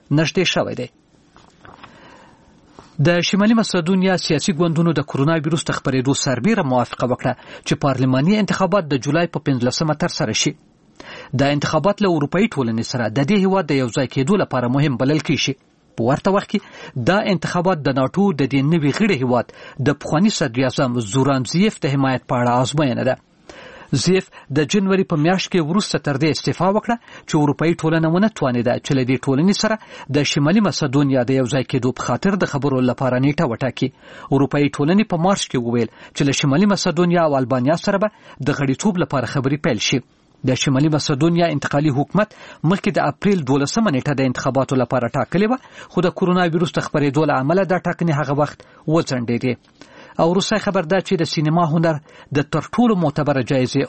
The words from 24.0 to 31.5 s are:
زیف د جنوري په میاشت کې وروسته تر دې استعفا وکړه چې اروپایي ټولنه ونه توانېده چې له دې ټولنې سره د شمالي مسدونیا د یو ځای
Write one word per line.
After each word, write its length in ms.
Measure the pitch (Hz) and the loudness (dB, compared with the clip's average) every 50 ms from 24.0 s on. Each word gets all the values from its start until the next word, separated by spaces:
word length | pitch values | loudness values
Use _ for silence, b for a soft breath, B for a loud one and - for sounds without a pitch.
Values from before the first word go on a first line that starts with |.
| - | 2
زیف 220 | 175 185 190 - - B B B B 135 151 | 2 2 2 0 -4 B B B B -2 -2
د 80 | 151 127 | 0 2
جنوري 320 | - 208 196 190 196 190 190 - | 0 0 2 2 2 0 2 0
په 60 | 170 147 147 | 0 0 2
میاشت 240 | 170 190 185 - - | 2 2 0 -2 0
کې 160 | - 180 156 147 | 0 0 0 2
وروسته 320 | 175 208 202 - - 151 - | 0 -2 -2 -2 -4 -4 -2
تر 120 | 147 139 131 | -2 -2 0
دې 80 | 156 156 135 | 0 0 0
استعفا 340 | - - 147 131 - 165 190 | 0 -2 -4 -2 0 0 0
وکړه 260 | 202 214 - - 233 233 B B B B B B | 0 0 -2 -2 -6 -6 B B B B B B
چې 80 | - 156 | 0 2
اروپایي 340 | 147 147 135 - 156 165 170 - | 2 2 2 2 2 0 0 0
ټولنه 280 | 156 160 165 165 160 160 165 | 0 0 0 2 2 2 2
ونه 160 | 185 214 214 - - | 2 2 0 0 0
توانېده 360 | 151 131 120 120 113 120 117 117 - | -2 0 0 2 2 2 0 0 0
چې 60 | - 147 131 | 0 0 0
له 60 | 123 120 | 2 2
دې 80 | 131 123 - | 0 0 0
ټولنې 300 | 139 131 135 165 196 208 - | 0 0 2 4 2 2 2
سره 140 | - 220 220 214 B B B B B B 135 | 0 -2 -2 -2 B B B B B B 0
د 120 | 147 139 - | 0 0 0
شمالي 320 | - 156 143 151 190 233 208 | 0 2 2 4 4 4 2
مسدونیا 580 | 165 - - 160 135 123 143 147 135 135 131 120 120 | 2 0 -2 -4 0 2 2 2 2 2 2 2 2
د 80 | 135 135 | 2 0
یو 80 | 131 | 0
ځای 180 | 117 | 0